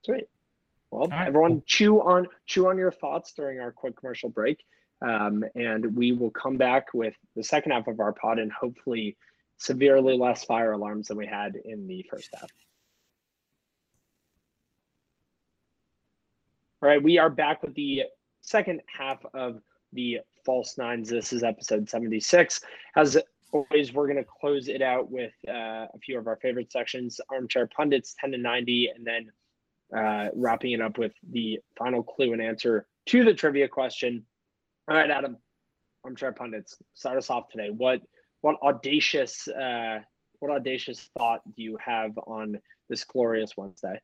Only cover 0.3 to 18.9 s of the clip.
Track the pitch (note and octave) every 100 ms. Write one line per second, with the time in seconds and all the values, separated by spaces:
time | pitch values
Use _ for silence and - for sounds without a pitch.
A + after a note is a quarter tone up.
0.3 | _ _ _ _ _ _ G#2+ D#3+ D3 F#3
1.3 | C#3+ E3 D#3+ - - G#3 G#3+ F3 F3+ F3+
2.3 | - - F#3+ F#3 F#3+ F#3 F3 C#3+ D#3+ -
3.3 | - C#3 C3 A#2+ A#2 C3 A#2+ B2+ A#2+ A#2+
4.3 | A2+ A2+ D3+ _ _ _ _ B2+ A2 G#2
5.3 | G#2 A2 A#2+ A#2 A2 A2+ A#2 A#2+ B2 A#2
6.3 | - C3+ C3 B2+ C3 - B2 A2+ - _
7.3 | - A2 D3+ D3+ B2 A2 A2+ G#2 G#2+ A2+
8.3 | A2+ A2 - B2 B2 - A#2 G#2+ - _
9.3 | _ _ _ - C3 C#3 C3+ C3 B2+ B2
10.3 | A#2 - A2+ A2+ G#2 G#2 G#2+ G#2 G#2+ G2+
11.3 | G#2 G#2 G2+ A2 G#2+ F#2+ F#2 - - -
12.3 | - - _ _ _ _ _ _ _ _
13.3 | _ _ _ _ _ _ _ _ _ _
14.3 | _ _ _ _ _ _ _ _ _ _
15.3 | _ _ _ _ _ _ _ _ _ _
16.3 | _ _ _ _ _ C#3+ D3 D3 E3+ D#3+
17.3 | C3+ D3+ D#3 - C3 C#3+ C3+ C3 _ _
18.3 | _ - A3 G3 E3 -